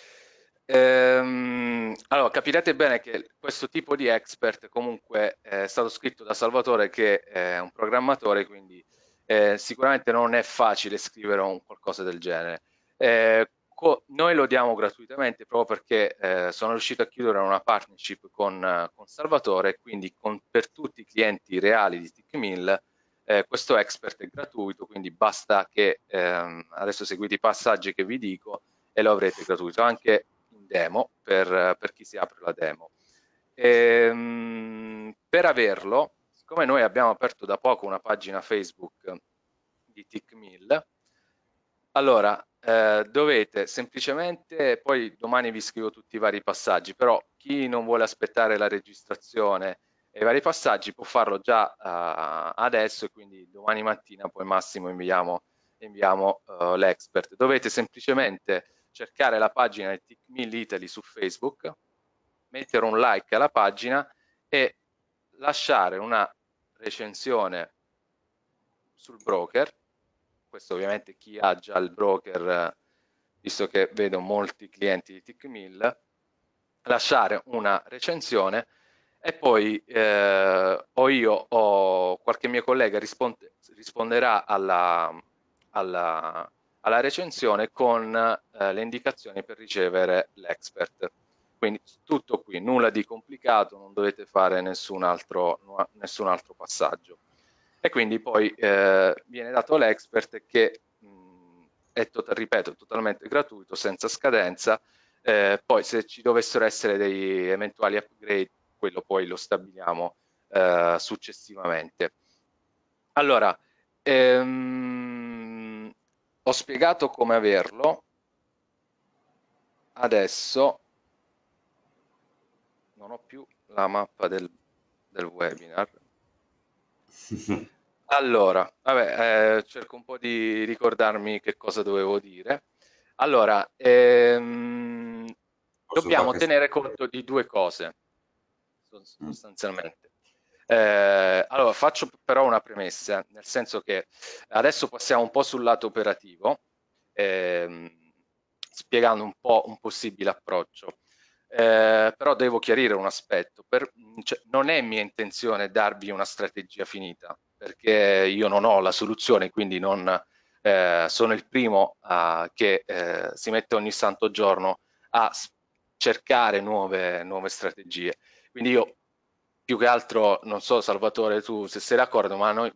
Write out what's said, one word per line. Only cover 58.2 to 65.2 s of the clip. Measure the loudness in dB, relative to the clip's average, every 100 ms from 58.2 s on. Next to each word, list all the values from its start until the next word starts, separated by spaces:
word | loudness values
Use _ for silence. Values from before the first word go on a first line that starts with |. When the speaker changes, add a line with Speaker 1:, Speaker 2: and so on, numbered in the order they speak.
| -2 -4 -4 -4 -6 _ _
Speaker 1:
cercare | -18 -8 0 0 2
la | 0
pagina | 2 -2 -2 -8
di | -8
Tick | _ _ _
Mill | -10 -8
Italy | -8 -8 -10 -10
su | -18
Facebook, | -18 -8 -8 -6 -8 -8 -14 -16 _ _ _ _ _ _ _
mettere | -16 -4 0
un | 0 2
like | 2 0 0
alla | 2 2
pagina | 4 2 0 -4 -4 -4 _ _ _ _
e | 0 0 -4 _ _ _ _